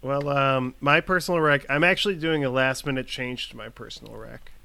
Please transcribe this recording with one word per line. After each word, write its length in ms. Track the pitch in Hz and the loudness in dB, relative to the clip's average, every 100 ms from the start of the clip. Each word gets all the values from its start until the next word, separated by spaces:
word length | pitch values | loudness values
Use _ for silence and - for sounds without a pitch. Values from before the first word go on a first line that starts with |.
Well, 260 | 135 139 143 | -2 -4 0
um, 480 | 139 135 131 127 - | 2 4 2 0 -2
my 180 | 139 151 | 2 2
personal 400 | 165 185 156 175 | 4 0 2 2
rec, 260 | 156 139 - | 4 4 2
I'm 140 | 143 175 | 2 4
actually 300 | 190 208 180 | 2 0 0
doing 280 | 160 160 | 0 2
a 60 | 139 | 2
last 360 | 127 131 131 147 | 2 2 0 -2
minute 220 | 131 123 | -4 -4
change 400 | - 123 123 - | -6 -6 -6 -10
to 60 | 117 | -12
my 140 | 110 | -16
personal 480 | - 113 - 110 110 | -14 -16 -16 -16 -16
rec, 340 | 113 120 - - | -16 -16 -16 -18